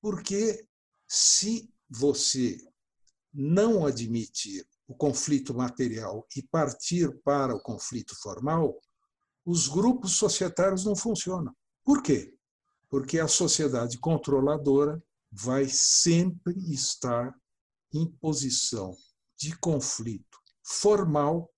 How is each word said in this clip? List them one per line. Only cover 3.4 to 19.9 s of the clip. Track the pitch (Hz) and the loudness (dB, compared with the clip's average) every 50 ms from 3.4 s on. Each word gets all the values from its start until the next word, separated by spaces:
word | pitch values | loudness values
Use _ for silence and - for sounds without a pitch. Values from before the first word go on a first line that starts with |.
| 135 147 165 190 208 226 226 202 160 | -2 0 4 4 4 4 4 2 2
admitir | 147 127 113 120 113 113 117 110 - _ - - 110 98 95 87 _ _ _ _ | 0 0 -2 -4 -4 -2 -4 -4 -4 _ -10 -8 -8 -8 -12 -12 _ _ _ _
o | _ 135 | _ -8
conflito | 131 - 147 131 135 - - 147 135 131 - 127 | -2 0 0 0 0 -2 0 0 0 0 -2 -4
material | 117 127 123 123 - 135 117 110 110 110 98 98 110 - _ - | -4 -4 -4 -2 -2 -4 -2 -2 -4 -8 -8 -8 -10 -12 _ -12
e | 135 123 | -12 -12
partir | - - 160 156 131 - - - - 170 175 170 143 131 - _ | -4 0 0 0 0 -2 -6 -6 -4 0 0 0 0 -2 -4 _
para | - 143 143 139 131 120 | 0 0 2 2 0 -2
o | 101 | -4
conflito | - - 117 101 - - - 120 - - - - | -6 -8 -10 -8 -8 -8 -8 -8 -10 -10 -14 -14
formal, | - 104 95 - 113 143 156 170 160 131 - - _ _ _ _ _ _ _ _ _ _ _ _ _ | -12 -12 -10 -6 -4 -2 0 2 2 0 -2 -4 _ _ _ _ _ _ _ _ _ _ _ _ _
os | 175 175 170 147 | -2 -2 0 0
grupos | 135 139 170 202 240 254 247 - 190 - | 0 0 2 2 4 2 2 0 -2 0
societários | - - 202 202 - 190 175 170 - 175 196 190 185 180 | 2 2 2 2 0 -2 -2 0 2 2 2 2 2 0
não | 214 202 | 0 -2
funcionam. | 180 - 233 220 - - 180 185 185 165 - - _ _ _ _ _ _ | 0 0 -2 -2 -2 -4 -4 -4 -4 -6 -6 -8 _ _ _ _ _ _
Por | - 285 277 | 2 2 2
quê? | - - 143 110 - - - _ _ _ _ _ _ _ _ _ _ _ | 4 2 0 0 0 -6 -18 _ _ _ _ _ _ _ _ _ _ _
Porque | - 139 131 131 - 165 | -4 -4 -2 0 0 0
a | 160 | 2
sociedade | 151 - - 185 160 - - 160 143 127 123 117 120 120 120 | 2 2 2 2 2 2 2 2 0 0 0 -2 -2 -4 -4
controladora | - 165 165 147 151 - 139 135 131 143 147 156 139 143 135 139 147 147 151 165 - _ _ _ _ _ - | 0 0 0 0 0 2 2 2 4 2 0 0 2 4 4 4 4 2 0 -4 -10 _ _ _ _ _ -16
vai | 98 98 123 127 139 139 | -10 -4 -2 0 0 0
sempre | 135 135 - - - - - - 165 170 170 180 185 175 - _ 180 175 190 185 165 151 | 0 2 2 4 4 4 4 6 6 6 4 4 2 0 -4 _ -4 -4 -4 -4 -6 -4
estar | 127 - - - - - 127 120 117 123 127 127 _ _ _ _ _ _ _ _ _ _ _ - | -4 -4 -6 -6 -4 -4 -2 -2 -2 -2 -4 -8 _ _ _ _ _ _ _ _ _ _ _ -4
em | 147 165 165 - - | -2 -2 -2 -4 -4
posição | - 160 156 131 135 131 123 - - - - 113 95 95 90 - _ _ _ _ _ _ _ | -4 -2 -2 0 -2 -2 -2 -2 -2 -2 -4 -4 -6 -8 -10 -14 _ _ _ _ _ _ _
de | _ - 151 160 - | _ -8 -8 -8 -4
conflito | - 175 160 139 127 - | -2 0 0 0 -2 -4